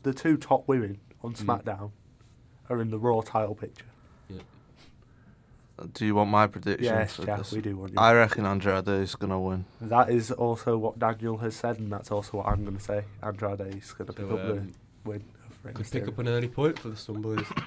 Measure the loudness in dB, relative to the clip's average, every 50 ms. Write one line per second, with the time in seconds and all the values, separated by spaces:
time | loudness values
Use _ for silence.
0 | -4 -4 -2 0 2 2 2 2 4 4 2 4 4 2 2 2 0 -2 -6 -10
1 | -14 -20 -16 -12 -10 -10 -8 -4 0 0 0 0 -2 -6 -8 -6 -8 -12 -12 -16
2 | -20 -20 -20 -20 -20 -20 -20 -20 -20 -20 -20 -16 -8 -4 -2 -2 -2 -2 -2 0
3 | 2 2 2 2 0 0 0 0 0 -2 -4 -8 -10 -12 -14 -16 -20 -20 -20 -20
4 | -20 -20 -20 -20 -20 -16 -16 -16 -16 -18 -20 -20 -20 -20 -20 -20 -20 -20 -20 -20
5 | -20 -20 -20 -20 -20 -20 -20 -20 _ _ -20 -20 -20 -20 -18 -16 -14 -12 -6 0
6 | 2 4 4 4 4 6 6 6 6 4 2 -2 -2 0 0 2 2 2 4 2
7 | 2 0 -2 -4 -4 -2 -2 -2 -4 -4 -6 -4 -4 -4 -6 -6 -8 -2 4 6
8 | 8 10 10 10 8 6 4 2 0 2 0 2 2 2 2 2 2 2 2 2
9 | 0 -2 -4 -4 -4 -2 -2 0 -2 -2 -2 -4 -6 -8 -12 -12 -4 4 6 6
10 | 6 6 4 2 0 -2 -2 0 0 0 0 0 0 0 0 2 0 -2 -2 0
11 | 0 0 0 -2 -4 -4 -4 -2 -4 -6 -4 -4 -4 -4 -4 -4 -6 -6 -6 -8
12 | -6 -4 -4 -4 -4 -4 -6 -4 -2 0 0 0 -2 -4 -6 -8 -6 -4 -4 -4
13 | -4 -6 -10 -8 -8 -8 -6 -4 -4 -2 -2 -2 -2 -2 -6 -10 -12 -12 -12 -10
14 | -10 -10 -10 -8 -6 -4 -4 -2 -2 -2 -4 -4 -6 -8 -12 -16 -20 -20 _ -14
15 | -10 -10 -10 -10 -12 -16 -20 -20 -20 -20 -20 -18 -16 -12 -10 -10 -8 -6 -6 -6
16 | -4 -4 -6 -4 -2 -2 0 0 -2 -2 -2 0 0 0 0 -4 -8 -10 -12 -10
17 | -10 -8 -8 -6 -6 -4 -4 -4 -4 -4 -6 -8 -8